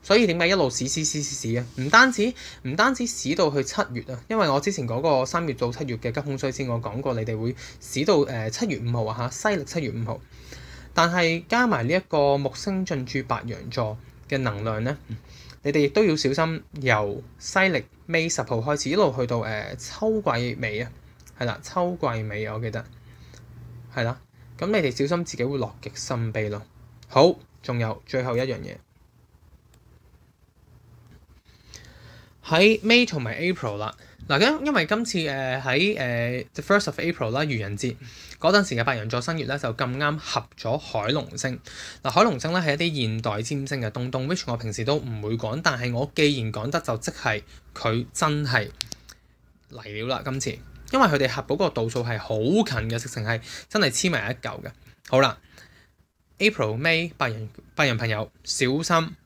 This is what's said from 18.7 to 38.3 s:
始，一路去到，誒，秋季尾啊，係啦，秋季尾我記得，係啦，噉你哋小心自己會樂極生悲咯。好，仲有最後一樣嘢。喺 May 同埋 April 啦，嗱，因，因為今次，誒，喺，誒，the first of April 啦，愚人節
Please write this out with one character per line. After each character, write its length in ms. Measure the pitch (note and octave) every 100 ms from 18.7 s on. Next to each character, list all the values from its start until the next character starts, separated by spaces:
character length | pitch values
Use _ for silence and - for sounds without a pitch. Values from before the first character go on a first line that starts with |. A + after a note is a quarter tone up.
| D3
始， 80 | C3
一 40 | E3+
路 180 | F#3 A#2+
去 80 |
到， 120 | B2 A#2+
誒， 400 | A2 G#2+ G#2 G#2+
秋 440 | - - A3 A3
季 360 | G#3 A#2+ B2 -
尾 200 | A#2+ G#2
啊， 100 | A#2+ - - - - -
係 60 |
啦， 160 | B2 G#2+
秋 340 | - - F3 F3
季 60 | C#3+ A2+
尾 240 | G#2+ G#2 G#2+
我 100 | G#2+
記 100 | A2+
得， 120 | A2 A#2+ - - - - - - - - - -
係 80 | -
啦， 180 | A#2 C3 - _ - -
噉 80 | F3+
你 60 | G#3+
哋 120 | D3
小 160 | A#2+ C#3
心 180 | E3+
自 120 | F3 -
己 80 |
會 140 | B2 C#3
樂 120 | G#2+ -
極 120 | -
生 380 | - - B2 A2+
悲 160 | G#2+ G#2+
咯。 180 | G#2 G#2+ - - - -
好， 260 | B2+ D#3 - - -
仲 160 | - A#2+
有 240 | A2+ A2
最 200 | - C3+
後 120 | B2+ A#2
一 40 |
樣 180 | C3 G#2+
嘢。 180 | - - _ _ _ _ _ _ - - _ _ _ - _ _ _ _ _ _ _ - _ - - - _ - _ - - - - - - - - _
喺 360 | - D#3+ G3+ A3
May 260 | G#3 A#3+ A#3+
同 160 | D#3
埋 160 | A#2 -
April 360 | F3 F3+ B2 G#2
啦， 180 | G#2+ - - - -
嗱， 140 | C#3+
因， 260 | A3 D4+ C#4+
因 60 |
為 140 | C4+ D#3
今 180 | G#3+
次， 140 | A#3+ F#3
誒， 440 | D#3 C3+ C3 B2+
喺， 360 | C3 C3 F#3+ G#3
誒， 480 | B2+ A#2+ A#2 B2+ -
the 80 | -
first 240 | - G3+ G3
of 120 | -
April 320 | E3 F3 A#2
啦， 140 | A#2+
愚 140 | D#3 A#2+
人 180 | G2+ G#2
節 180 | B2 A#2 - - -